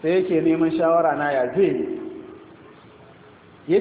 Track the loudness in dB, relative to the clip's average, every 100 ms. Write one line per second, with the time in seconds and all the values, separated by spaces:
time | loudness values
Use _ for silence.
0 | -2 0 0 0 2 2 0 0 2 2
1 | 2 0 -2 0 -2 2 2 0 -4 -8
2 | -10 -14 -18 -20 -20 -20 -20 -20 -20 -20
3 | -20 -20 -20 -20 -20 -14 0 0